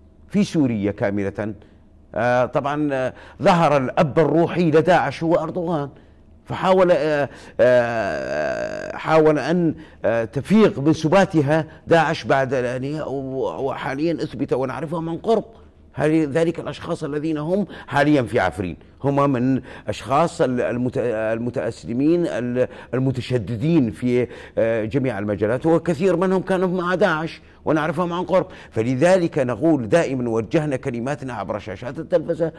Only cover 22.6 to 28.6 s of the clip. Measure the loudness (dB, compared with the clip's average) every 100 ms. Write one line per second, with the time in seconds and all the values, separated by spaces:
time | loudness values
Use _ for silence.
22.6 | -2 -4 -6 -2 -2 -2 -4 -4 -4 -4
23.6 | 2 2 2 -2 0 0 -2 -6 -8 -2
24.6 | 0 0 -2 -2 -2 -2 -4 0 0 0
25.6 | 2 2 0 0 0 2 2 0 0 -2
26.6 | 0 -2 -2 0 2 0 -4 -10 -20 -8
27.6 | -2 0 0 -2 -4 -4 0 0 0 -8